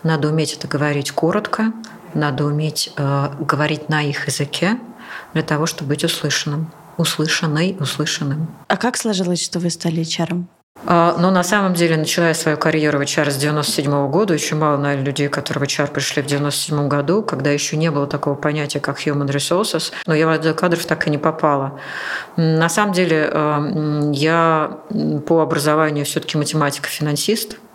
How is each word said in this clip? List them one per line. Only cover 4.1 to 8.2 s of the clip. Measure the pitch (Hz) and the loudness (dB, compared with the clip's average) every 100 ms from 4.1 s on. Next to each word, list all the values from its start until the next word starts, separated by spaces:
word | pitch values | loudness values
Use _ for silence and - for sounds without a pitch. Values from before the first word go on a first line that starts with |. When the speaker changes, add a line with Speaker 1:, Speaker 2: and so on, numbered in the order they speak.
| 139 - | -2 -4
Speaker 1:
языке | - 143 - 175 240 - - - - - | -4 -4 0 0 0 -6 -18 -16 -16 -6
для | 156 | -4
того, | - 151 160 | 0 0 0
чтобы | - 139 | -4 -4
быть | 143 | -2
услышанным. | 165 - 151 - - 147 160 - - - | 0 -2 -2 -2 -2 -4 -6 -10 -18 -2
Услышанной, | 165 - 156 - 165 151 180 190 | -2 0 0 0 0 0 0 -2
услышанным. | 135 - 151 - | -4 -2 -4 -2